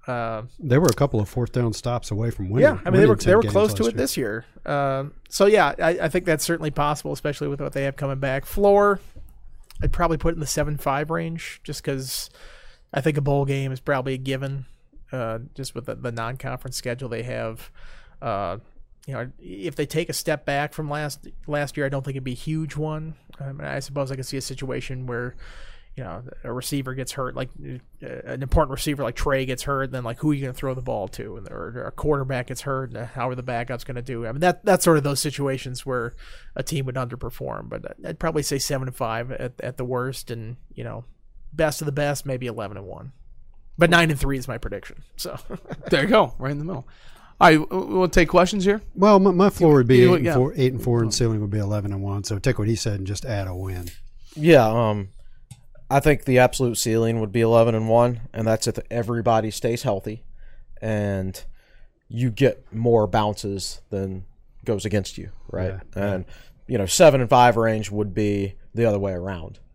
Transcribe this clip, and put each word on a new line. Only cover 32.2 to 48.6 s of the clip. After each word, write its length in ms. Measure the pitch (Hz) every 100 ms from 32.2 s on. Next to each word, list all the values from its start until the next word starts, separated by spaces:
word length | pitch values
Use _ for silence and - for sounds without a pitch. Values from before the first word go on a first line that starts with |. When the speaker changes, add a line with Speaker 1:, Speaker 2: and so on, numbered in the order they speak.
| 135 127 123
Speaker 1:
gets 140 | 127
hurt, 300 | 143 131 131
and 120 | 117
how 240 | 113 135 123
are 60 |
the 60 | 127
backups 400 | 123 117 123 123
gonna 160 | - 120
do? 260 | 127 120 117
I 40 |
mean, 100 | 131
that, 220 | 180 175
that's 180 | - 180
sort 140 | 175 156
of 60 |
those 160 | 143 139
situations 640 | 151 135 139 135 131 127
where 280 | 131 123 117 - - - -
a 60 | -
team 220 | 135 147
would 100 | 131
underperform. 720 | 127 123 123 120 - - 53 -
But 260 | - - -
I'd 140 | - 156
probably 240 | 165 156
say 160 | 139 139
seven 280 | - 139 131
and 60 |
five 360 | - 117 113 123
at, 280 | 123 123 -
at 160 | - 127
the 80 |
worst, 440 | 123 127 127 127 -
and, 260 | 117 110 123 -
you 100 | -
know, 220 | 117 110 120 - - - -
best 280 | 151 156 -
of 40 |
the 60 | 151
best, 320 | 139 147 139
maybe 200 | 139 127
eleven 300 | 123 110 101 101
and 80 |
one. 280 | 98 - 131 - - - - - - -
But 120 | 170
nine 220 | 170 160
and 80 | 143
three 180 | 139 135
is 100 | 117
my 80 | 113
prediction. 420 | 113 101 - - -
So 220 | - - - - -
<laughs> 260 | - - -
Speaker 3:
There 140 | 156
you 60 | 156
go, 260 | 220 139 -
right 140 | 131
in 80 | 147
the 60 |
middle. 220 | 156 185 - - - - - -
All 80 | -
right, 80 | 156
w-, 100 | 151 190
w-, 160 | 190 190
wanna 120 | 180
take 180 | 185 156
questions 360 | 180 175 208